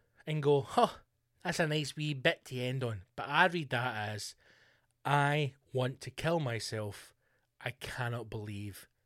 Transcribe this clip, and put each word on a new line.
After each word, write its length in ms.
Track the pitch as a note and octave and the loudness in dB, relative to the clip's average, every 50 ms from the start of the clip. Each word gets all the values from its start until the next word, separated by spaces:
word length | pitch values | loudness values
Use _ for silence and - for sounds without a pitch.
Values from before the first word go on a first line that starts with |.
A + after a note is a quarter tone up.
| _ _ _ - - | _ _ _ -12 -6
and 180 | - D#3 D#3 C#3 | -4 -2 0 4
go, 180 | C#3+ D3 C#3 | 4 4 4
"Huh, 380 | - - - B3 A#3 - - - - _ _ _ _ _ _ _ - | 2 2 4 4 4 4 2 -4 -18 _ _ _ _ _ _ _ -4
that's 160 | F3+ E3+ - | -2 0 0
a 80 | F3 D3+ | 0 2
nice 280 | D3+ D#3 D3 C3+ - | 0 0 -2 -4 -4
wee 180 | D#3 D3+ D3+ D3 | -4 -2 -2 -2
bit 320 | C3+ B2 E3 E3 - - | 0 2 0 0 0 -4
to 140 | - C3 B2 | -8 -6 -4
end 240 | B2 B2+ C3 C3+ B2+ | -2 -2 0 0 -2
on." 180 | A#2 A2 G2 F2+ - _ | -2 -4 -6 -10 -12 _
But 120 | - A2 - | -8 -6 2
I 200 | D3 D#3 F3+ F#3 | 6 6 6 6
read 220 | E3 F3 D3+ B2+ | 6 2 -2 0
that 240 | C3+ A#2+ A#2+ B2+ A2+ | 0 0 0 0 -2
as, 400 | G#2+ G#2 G#2 G#2+ G#2+ - - - - _ - - - - _ _ _ _ _ _ _ - | -2 -2 -4 -4 -6 -8 -10 -12 -16 _ -20 -20 -20 -20 _ _ _ _ _ _ _ 0
"I 520 | C#3 D3+ D3 C#3+ C#3+ D3 D3+ D3 C3+ - - _ _ - | 2 4 4 4 4 2 2 0 0 -4 -8 _ _ -2
want 260 | B2+ B2+ B2+ C#3 - | 0 0 0 -2 -6
to 100 | - - | -10 -12
kill 280 | - - - D#3+ E3+ E3+ | -8 -4 0 0 0 2
myself. 760 | D3 B2 A#2 A2+ - - A#2 A2 G#2+ G2+ G2+ - - - - _ _ _ _ _ _ _ _ - | 0 0 -2 -4 -4 -4 -4 -4 -4 -6 -8 -10 -16 -20 -20 _ _ _ _ _ _ _ _ -10
I 100 | - B2 | -8 -8
cannot 580 | - - - - - - B2 A#2+ A#2+ A#2+ A2+ A2 | -8 -6 -10 -8 -6 -4 -4 -2 -2 -4 -6 -8
believe 580 | A#2+ A2 G#2+ G#2+ G#2 G2+ G#2 G2+ G2 - - - _ _ _ | -8 -8 -8 -8 -8 -6 -8 -8 -10 -12 -16 -20 _ _ _